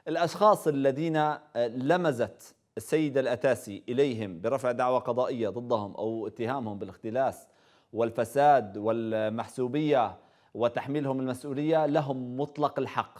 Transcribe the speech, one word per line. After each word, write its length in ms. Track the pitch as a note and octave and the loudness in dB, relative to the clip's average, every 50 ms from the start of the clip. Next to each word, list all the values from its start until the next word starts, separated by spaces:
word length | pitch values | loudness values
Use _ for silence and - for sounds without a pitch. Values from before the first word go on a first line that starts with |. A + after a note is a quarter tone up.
| - - | -8 -6
الأشخاص 580 | D#3+ E3 F3 D#3+ - - G3+ G#3+ G3 - - | -2 -2 -2 -2 2 4 6 6 6 6 2
الذين، 500 | D#3+ D3 C#3 C#3 C3+ C3 C#3+ E3 E3 D#3 | 0 2 2 2 2 2 2 0 0 2
آه، 240 | D3+ D3+ D3+ D3 - - - - | 2 2 2 0 -4 -8 -6 -4
لمزت 960 | A#2 A#2+ A#2 A2+ B2+ C3 C#3+ E3+ F3+ F3 D#3 B2+ A#2 A2+ F#2 - - - - - _ _ _ - | -2 -2 -2 -2 0 2 2 2 4 4 2 0 0 -2 -4 -6 -10 -20 -20 -20 _ _ _ -12
السيدة 440 | G#2+ - - E3 D#3+ D#3 D3 B2+ C3+ | -12 -4 0 0 0 2 2 0 0
الأتاسي 600 | C3 A#2+ B2 A#2 - C3+ A#2+ A2+ - G#2+ G2 G2+ - - | 0 0 0 0 2 2 2 0 -2 -8 -12 -10 -8 -2
إليهم 520 | A#2+ C3+ C#3+ C#3 A#2 A2 G#2+ G2 F2 D#2+ | 0 2 2 2 0 -2 -6 -6 -6 -4
برفع 320 | F#2 A#2 C3+ C3 B2 B2 | -2 -2 -2 0 0 0
دعوى 260 | A#2+ A#2+ B2+ B2+ B2+ A#2+ | 0 0 2 2 2 2
قضائية 480 | - B2+ A#2 B2 B2 - C3+ A#2 A2 G2+ | 0 0 -2 0 0 -2 -2 -2 -2 -4
ضدهم 460 | F#2+ A#2+ B2 A#2+ A#2+ G#2+ G#2 G2 - | -4 -4 -4 -2 -2 -2 -2 -4 -6
أو 320 | - G#2 A2+ A2+ A2+ G#2 | -6 -4 -4 -4 -4 -6
اتهامهم 520 | G#2+ - - A2+ A#2 C3+ C#3 A#2 G#2+ G#2 G2 | -6 -6 -4 -4 -4 -4 -4 -4 -6 -8 -8
بالاختلاس 680 | G#2+ F#2+ F#2 - - A2+ A2 C3 C3+ B2 - - - _ _ _ _ _ _ _ _ _ | -10 -12 -12 -12 -8 -4 -2 0 0 -2 -2 -6 -12 _ _ _ _ _ _ _ _ _
والفساد 840 | - G#2+ A#2 A2+ A2+ B2 A2+ A2 - C#3 C#3+ - C#3+ B2+ A2 G2 G2 | -2 -2 0 0 0 -2 -2 0 2 6 8 8 8 6 4 0 -6
والمحسوبية 1400 | G#2+ G#2 A2 A2+ A#2 A2+ A2 A2 A2 G#2+ A2 A2 A#2 A2+ - - C3 B2+ B2 B2+ D3+ D#3 D3 C#3+ B2+ A2+ G2 F#2 - - _ _ _ _ _ - | -4 0 0 0 0 -2 -2 -2 -2 -2 -2 -2 -4 -6 -6 -4 -4 -4 -2 -2 0 2 4 4 4 2 2 -2 -8 -20 _ _ _ _ _ -4
وتحميلهم 680 | G#2+ A#2 A#2+ A#2 B2 A#2 C3+ C#3 D3+ C#3 C3+ C3 C3 | 0 0 0 0 -2 -6 -4 -4 -2 -2 -2 -2 -2
المسؤولية 640 | C3 C3 B2+ B2+ - C#3+ C3 C#3 D3 D#3+ D#3+ D#3 D#3 | -2 -4 -6 -6 -8 -8 -6 -4 0 2 2 2 2
لهم 540 | C#3+ D3 D#3 C#3+ C#3+ C#3 C3 B2+ B2 B2 B2+ | 2 2 0 0 0 -4 -6 -6 -6 -6 -6
مطلق 380 | C#3+ D3 - D3+ D3 C#3 - C#3 | -6 -6 -2 -2 -2 -2 0 -2
الحق. 400 | C3 - - B2 G#2+ - - | -4 -2 -2 -4 -6 -6 -8